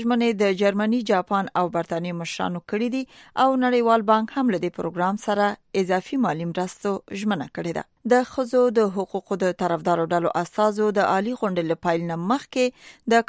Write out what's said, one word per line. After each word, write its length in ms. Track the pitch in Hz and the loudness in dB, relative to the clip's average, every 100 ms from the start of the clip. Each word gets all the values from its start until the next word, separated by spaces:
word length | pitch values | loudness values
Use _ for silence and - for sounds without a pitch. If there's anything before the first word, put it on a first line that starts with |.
ژمنې 280 | 233 240 233 202 | 0 2 2 2
د 120 | 202 190 | 0 2
جرمني، 400 | 202 202 214 247 220 | 2 2 0 0 0
جاپان 400 | 190 - 196 190 180 | 0 0 -2 -2 -2
او 60 | 175 170 | -2 -2
برتانیې 420 | 165 165 175 170 | -4 -4 -4 -6
مشرانو 420 | 165 - 185 175 - | -8 -6 -6 -6 -6
کړي 180 | 208 240 | -4 -2
دي 60 | 262 262 - - - | -4 -6 -14 -6 2
او 60 | 262 262 | 2 4
نړیوال 420 | 247 247 233 226 208 | 2 4 4 4 4
بانک 260 | 214 220 277 | 2 0 0
هم 100 | 254 | 0
له 40 | 175 | 0
دې 60 | 175 - | -2 -4
پروګرام 420 | 165 175 180 208 | -6 -2 -2 -2
سره 220 | - 202 202 208 _ 196 | -2 0 0 -2 _ -2
اضافي 380 | 180 185 - 277 196 | 0 -2 -2 -2 0
مالي 200 | 156 170 | -2 -4
مرستو 420 | 175 185 - 202 196 - 196 | -4 -6 -4 -4 -4 -6 -6
ژمنه 260 | 208 185 127 - | -4 -4 -6 -8
کړې 160 | 170 160 | -6 -6
ده. 60 | - _ 214 | -10 _ 2
د 100 | 247 254 | 2 2
ښځو 340 | - 254 254 247 226 | -4 0 2 4 4
د 160 | 208 190 | 2 0
حقوقو 420 | 185 190 - 190 | -4 -6 -4 -2
د 140 | 185 175 | 0 0
طرفدارو 420 | 175 165 175 170 165 | 0 0 0 0 2
ډلو 180 | 175 175 170 | 0 0 -2
استازو 500 | 175 - 214 208 214 202 | -2 0 0 2 0 2
د 120 | 160 | 2
عالي 200 | 190 214 254 | 2 -2 -4
غونډې 240 | 208 180 165 | -2 -2 -2
له 40 | 165 180 | -2 0
پیل 200 | 170 170 | -2 -2
نه 40 | 165 185 | -4 -2
مخکې 340 | 269 - 262 254 - - - - | -2 -2 0 0 -2 -16 -10 2
د 120 | 233 | 2